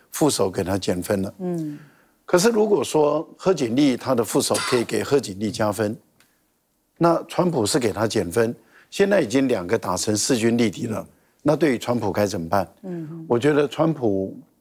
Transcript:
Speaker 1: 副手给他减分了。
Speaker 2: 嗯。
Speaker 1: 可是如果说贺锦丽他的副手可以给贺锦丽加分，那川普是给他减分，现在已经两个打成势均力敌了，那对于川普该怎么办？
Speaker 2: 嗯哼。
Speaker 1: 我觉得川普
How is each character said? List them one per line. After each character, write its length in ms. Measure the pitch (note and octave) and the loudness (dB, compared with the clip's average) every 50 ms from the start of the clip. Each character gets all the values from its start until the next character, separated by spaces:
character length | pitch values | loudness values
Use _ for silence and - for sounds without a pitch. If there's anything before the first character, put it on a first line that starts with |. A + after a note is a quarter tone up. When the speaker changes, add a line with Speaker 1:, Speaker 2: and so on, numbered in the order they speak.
| _ _ | _ _
Speaker 1:
副 180 | - - D#3+ C#3 | -4 0 0 0
手 200 | - - G2 F#2+ | 2 0 0 -2
给 120 | F2 G#2 | 0 -2
他 160 | F2+ F2+ G2 G2 | -2 -2 -2 -2
减 240 | - G#2+ F#2 F2+ | -2 -2 -4 -4
分 200 | F2+ - G#2+ F#2+ | -2 -2 -2 -2
了。 120 | F#2+ G2+ - - | -2 -4 -8 -8
Speaker 2:
嗯。 400 | F#3 F3+ F3 E3 D#3 D3+ D3 - - - _ _ _ _ _ _ _ | -8 -6 -6 -6 -6 -8 -10 -12 -16 -20 _ _ _ _ _ _ _
Speaker 1:
可 140 | - - F3+ | 0 2 4
是 120 | F#3 A#3 | 4 4
如 180 | A3+ G#3 G#3+ G#3 | 4 2 2 2
果 160 | G#3 D3 - | 2 2 0
说 420 | - - D#3 D3 D3 D3 D#3 D#3+ - - | 0 2 2 2 2 2 -2 -4 -6 -14
贺 160 | - - F#3+ | -2 0 0
锦 220 | F#3 D3 C3 A2 A#2 | 0 2 0 0 2
丽 220 | C3+ D3 C#3 B2 | 4 4 4 2
他 180 | - - B2 C3 | 0 0 0 0
的 80 | A#2 | 0
副 180 | A2 - - C#3+ | 0 0 0 0
手 140 | A2+ - A2 | 0 0 0
可 220 | - - - B2+ | -2 0 0 0
以 80 | A#2+ G#2+ | 0 0
给 180 | - A2+ G#2 | -2 -2 -4
贺 160 | G#2 - C#3+ C#3 | 0 0 0 0
锦 200 | - G#2 F#2+ G2 | 0 -2 -6 -4
丽 100 | A2 G#2 | -4 -4
加 220 | F2+ - A2 G#2 | -2 -2 -2 -2
分， 240 | G2 A2 G#2+ G2+ - - _ _ _ _ _ _ _ _ _ _ _ _ _ _ _ _ _ _ _ _ | 0 0 -2 -2 -2 -6 _ _ _ _ _ _ _ _ _ _ _ _ _ _ _ _ _ _ _ _
那 220 | E3+ E3+ E3 - - | 2 2 2 2 -2
川 240 | - - - F#3 F3+ | -4 -2 0 0 0
普 140 | E3 C3 G#2 | 0 0 0
是 140 | G2+ - D3 | 0 0 0
给 120 | A#2 G#2 | 0 0
他 160 | - G2+ A2+ | 0 0 -2
减 240 | G#2+ - A2+ F2 F2 | -2 0 -2 -2 0
分， 240 | E2 A#2 A2+ A2+ - - _ _ _ - _ _ | 0 0 0 0 -2 -8 _ _ _ -20 _ _
现 180 | - - G3 G3+ | -2 0 2 2
在 140 | G3+ F#3+ | 4 2
已 40 | C#3+ | 2
经 220 | G2+ A2+ C3+ C3+ B2+ | 2 2 2 2 2
两 180 | - F#2 F2 | 0 -2 0
个 100 | F2 A2+ | -2 -2
打 200 | G#2+ - F#2+ F2+ | -2 0 -2 -2
成 180 | - - A2 G#2+ | -2 0 -2 0
势 220 | G#2 - - C3 | 0 0 0 0
均 200 | A2 A2+ A#2 A#2 | 2 2 2 2
力 140 | A#2 A#2 G#2 | 2 2 0
敌 160 | - - - | 0 -4 -6
了， 180 | A#2 G#2+ - - - _ _ _ _ _ _ | -6 -6 -8 -8 -12 _ _ _ _ _ _
那 140 | - D3 D#3 | 0 0 2
对 180 | D3 F3 D3 A#2+ | 4 2 2 2
于 40 | G2+ | 0
川 200 | - A#2+ B2 A#2 | -2 -2 -2 0
普 140 | A2 G2 | 0 0
该 140 | - G#2 G#2 | 0 0 0
怎 140 | G2 G#2 F#2 | 0 0 -4
么 80 | E2 E2 | -4 0
办？ 200 | G2 G2 E2+ - - _ | 0 0 0 -2 -8 _
Speaker 2:
嗯 260 | - F#3 F3 E3+ D#3+ D3+ | -12 -10 -10 -10 -10 -10
哼。 180 | E3+ E3 D#3+ | -12 -14 -2
Speaker 1:
我 100 | - A#2+ A#2+ | 0 0 2
觉 140 | C#3 D3 | 2 2
得 140 | D3+ D3 D3 | 4 2 2
川 260 | - - - D#3 E3 | 0 0 0 0 0
普 440 | D#3 C#3+ B2 G#2+ G2 F#2+ F#2+ G2+ - - - _ _ _ | 0 0 0 0 0 0 -2 -4 -8 -14 -18 _ _ _